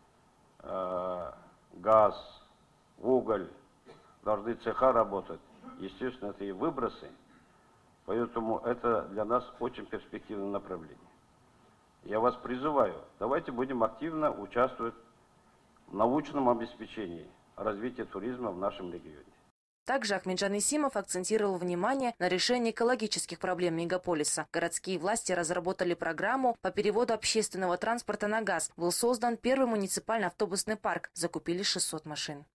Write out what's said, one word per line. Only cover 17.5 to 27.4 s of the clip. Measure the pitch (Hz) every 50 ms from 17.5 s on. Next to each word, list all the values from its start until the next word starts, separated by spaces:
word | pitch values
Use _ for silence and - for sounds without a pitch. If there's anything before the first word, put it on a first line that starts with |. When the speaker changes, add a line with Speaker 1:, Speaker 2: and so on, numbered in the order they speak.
| _ -
Speaker 1:
развития | 101 110 104 101 113 127 123 120 107
туризма | - - 98 98 123 127 123 123 107
в | 90 87
нашем | 98 101 - - 92 87 87
регионе. | 85 - 78 76 73 - - - _ _ _ _ _ _ _ _ _ _
Speaker 2:
Также | - 254 277 226 208 202
Ахмеджан | 185 - 185 185 180 202 196 202 208
Исимов | 208 - 285 302 294 269 -
акцентировал | 208 190 - 196 180 185 - 214 220 208 202 190 175
внимание | 175 180 175 175 185 233 269 269 262 240 233 -
на | 180 180
решении | 180 180 - - 247 247 233 226
экологических | 220 - 233 240 254 220 220 208 - - - - 180 -
проблем | - 185 180 170 180 175 165
мегаполиса. | 165 170 170 185 180 - 180 170 151 147 - - 160 151 - -
Городские | 165 170 165 - - - 185 190 160
власти | 156 190 220 226 - - 185
разработали | 175 170 156 180 180 165 180 190 - 185 175 175
программу | - - 165 165 151 180 208 254 269 262 247 233 -
по | - 190
переводу | 180 - 214 208 196 220 240 233 226
общественного | 214 - - - 220